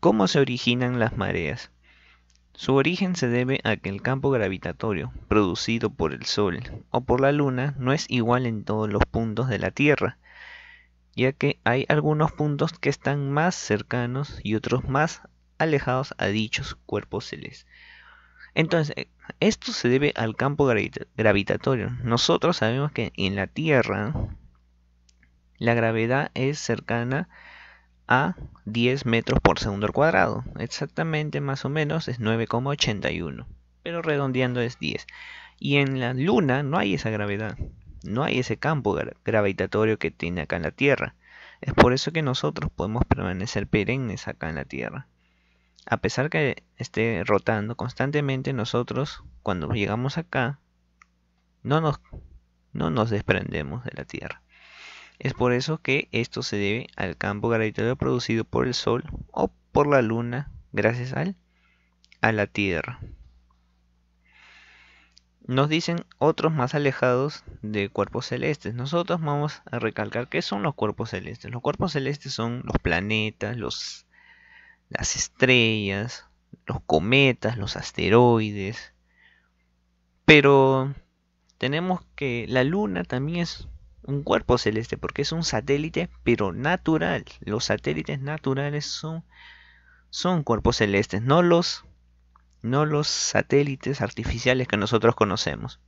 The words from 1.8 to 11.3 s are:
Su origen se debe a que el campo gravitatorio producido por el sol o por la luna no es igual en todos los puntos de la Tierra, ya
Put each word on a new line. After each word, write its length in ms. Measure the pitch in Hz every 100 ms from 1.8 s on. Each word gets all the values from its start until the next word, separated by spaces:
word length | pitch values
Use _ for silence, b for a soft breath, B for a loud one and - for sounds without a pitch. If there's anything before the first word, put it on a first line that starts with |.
| b b b b b b _
Su 220 | - -
origen 420 | 135 139 180 190 180
se 120 | 127
debe 320 | 120 127 135
a 120 | - 104
que 120 | -
el 140 | 98
campo 280 | 127 135 139
gravitatorio 800 | 135 101 95 87 85 113 95 69 - -
producido 640 | 104 98 85 - 113 110
por 220 | - 80
el 120 | 65
sol 600 | - - 101 78 - - -
o 100 | -
por 200 | 127 123
la 120 | 135
luna 420 | 147 143 127 135 143
no 140 | 127
es 140 | 147 -
igual 380 | 123 113 123 123
en 180 | 110
todos 240 | - 107 107
los 160 | 101 -
puntos 420 | - 113 110 131
de 100 | 101
la 120 | 92
Tierra, 480 | - 143 143 95 - B B B B B B B _ _ -
ya 160 | 127